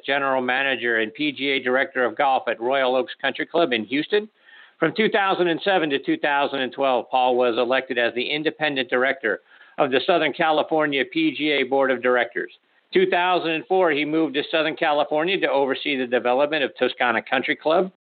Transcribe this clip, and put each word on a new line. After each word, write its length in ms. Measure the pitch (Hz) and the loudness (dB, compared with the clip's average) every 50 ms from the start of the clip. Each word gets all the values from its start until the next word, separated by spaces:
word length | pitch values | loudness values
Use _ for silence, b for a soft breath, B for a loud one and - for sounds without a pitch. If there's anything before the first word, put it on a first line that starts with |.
| - | -4
general 360 | 139 139 143 139 135 131 131 | -4 -2 0 0 0 0 0
manager 580 | 123 123 127 131 139 139 131 113 117 120 117 110 | 0 0 -2 -2 0 -2 -2 -2 -2 0 0 0
and 140 | 110 107 147 | 0 -2 -4
P 180 | - 151 147 | -4 -4 -4
G 200 | 131 120 135 139 | -4 -4 -4 -2
A 120 | 135 135 123 | -2 -2 0
director 400 | 127 127 131 139 - - 131 123 | 0 0 0 0 0 -2 -2 -2
of 140 | 113 110 | -2 0
golf 320 | - 147 139 131 120 - 120 | 0 0 2 2 0 0 -4
at 100 | 110 110 | -4 -4
Royal 380 | 117 123 139 139 131 123 127 | -2 -2 0 0 2 2 0
Oaks 160 | 131 123 - - - | 0 -2 -4 -8 -6
Country 240 | - 135 123 - 156 | -6 -4 -4 -4 -8
Club 260 | - - 170 170 131 | -4 0 0 0 0
in 140 | 123 113 107 | 0 -2 -2
Houston. 420 | 101 131 139 - - 208 208 214 220 b b b b b b b b b | -2 -4 -4 -2 0 -2 -2 -2 -4 b b b b b b b b b
From 140 | b 165 160 - | b -2 0 2
two 140 | - 220 | 2 0
thousand 400 | - - 208 196 190 180 165 180 | 2 2 2 2 0 0 2 2
and 140 | 175 160 151 - | 0 0 0 0
seven 260 | 208 190 175 160 151 | 0 2 2 2 0
to 80 | 139 135 | -2 -2
two 180 | - 165 160 | -2 -2 -2
thousand 420 | 156 - 147 143 139 143 127 139 139 | -2 0 0 0 0 0 0 -2 -4
and 140 | 131 120 - | -4 -4 -2
twelve, 320 | 139 139 135 127 117 - - | -2 0 2 2 0 0 0
Paul 280 | 131 127 127 127 123 | 0 2 2 4 4
was 180 | 123 127 120 113 | 4 2 2 2
elected 400 | 120 123 117 131 131 131 - 131 | 0 0 2 0 0 0 -2 -2
as 160 | 120 120 113 110 | 0 0 0 0
the 160 | 123 120 - | -2 -4 -2
independent 600 | 147 151 151 156 147 - 156 151 139 135 127 135 | -4 -2 -2 -4 -2 -2 -2 -2 -2 -2 -2 0
director 500 | 135 123 127 135 131 - - 107 92 - b b b b b b b | 0 0 2 0 0 -2 -2 -2 -2 -4 b b b b b b b
of 120 | - 151 135 | -2 0 2
the 120 | 127 131 - | 2 0 2
Southern 280 | - 175 165 156 147 - | 2 2 2 2 0 0
California 720 | - 170 156 156 147 131 - 165 156 151 147 143 135 127 | 0 0 2 2 2 0 0 0 0 0 0 0 -2 -2
P 280 | 127 - 165 160 156 131 | -2 -2 0 0 0 0
G 180 | 120 147 156 | -2 -2 0
A 120 | 147 139 131 | 0 0 0
Board 280 | 123 135 139 135 131 | 0 2 2 2 2
of 120 | 131 120 123 | 0 0 2
Directors. 480 | 127 123 120 117 - - 87 85 - - _ _ _ _ _ _ _ - | 2 2 2 0 -2 -6 -8 -8 -8 -12 _ _ _ _ _ _ _ 2
Two 160 | 185 185 185 | 2 2 4
thousand 420 | 190 175 180 185 180 165 - 165 | 2 0 2 2 0 0 0 -2
and 140 | 160 156 - | -4 -4 -2
four, 220 | - 185 190 180 165 | 0 2 2 2 2
he 120 | 139 143 151 | 2 0 -2
moved 300 | 147 156 160 160 143 131 | 0 0 0 0 0 -2
to 100 | 147 - - | -4 -4 -2
Southern 240 | - 160 151 160 151 | -2 0 0 -2 -2
California 640 | - 165 156 147 147 143 - 151 151 165 185 196 - | -2 0 0 2 0 0 0 0 -2 0 0 0 0
to 100 | 160 143 | 0 0
oversee 460 | 131 139 139 131 131 - - 147 143 | 2 2 2 0 -2 -4 -2 -4 -2
the 120 | 127 131 | -2 -2
development 580 | 120 127 120 107 123 127 135 147 143 156 151 131 | 0 0 0 2 2 2 2 2 0 0 -2 -2
of 60 | 113 - | -4 -2
Toscana 440 | - 127 123 - - 123 120 113 110 | -2 -2 -2 0 0 0 0 2 0
Country 340 | - - 131 131 - - 143 | -2 -2 -2 -2 -2 -2 -4
Club. 340 | - - 151 160 185 190 190 - _ _ _ | -2 0 0 2 2 0 -2 -6 _ _ _